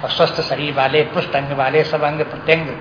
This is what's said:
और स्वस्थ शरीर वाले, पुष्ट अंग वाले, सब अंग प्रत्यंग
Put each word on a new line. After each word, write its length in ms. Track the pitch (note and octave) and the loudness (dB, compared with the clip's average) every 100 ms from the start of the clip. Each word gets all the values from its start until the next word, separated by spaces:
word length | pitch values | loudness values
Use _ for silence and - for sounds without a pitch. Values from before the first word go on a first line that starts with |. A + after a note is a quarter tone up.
और 40 | - | -4
स्वस्थ 320 | - E3 - | 2 2 2
शरीर 340 | D#3 C3+ D3 | -4 -2 -2
वाले, 280 | D3 C3+ D3+ | 2 2 4
पुष्ट 340 | D3+ F#3 D#3+ C#3 | 2 -2 -2 -2
अंग 200 | C#3 C#3 | -2 0
वाले, 280 | C3 D3+ | 2 2
सब 180 | D3+ D#3 | 2 0
अंग 180 | D3 D3+ | 0 0
प्रत्यंग 460 | D3+ - - D#3+ D#3 A#2 | -4 -4 0 0 0 -8